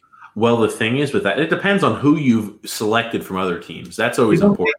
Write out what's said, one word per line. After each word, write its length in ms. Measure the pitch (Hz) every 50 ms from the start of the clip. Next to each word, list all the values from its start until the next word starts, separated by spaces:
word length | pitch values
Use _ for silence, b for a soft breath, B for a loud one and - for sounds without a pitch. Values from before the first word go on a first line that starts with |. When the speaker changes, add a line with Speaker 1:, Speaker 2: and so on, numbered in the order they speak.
| B B B B B B B
Speaker 1:
Well, 200 | 104 113 117 117
the 120 | 113 110 101
thing 300 | - - 113 113 123 143
is 140 | 147 131
with 120 | - 98 98
that, 160 | 98 104 135
it 100 | 160 165
depends 320 | 175 - - 202 202 190
on 160 | 143 123 107 92
who 180 | 123 147 156
you've 420 | 165 143 127 113 107 101 98 - - -
selected 600 | - - - 113 104 110 117 117 - - 95 -
from 120 | - 95
other 220 | 92 95 90 87 85
teams. 380 | - - 80 - - 87 -
That's 220 | 107 113 120 - -
always 200 | 120 107 - -
Speaker 2:
You 60 | 202
don't 80 | 202
Speaker 1:
important. 240 | - - - - -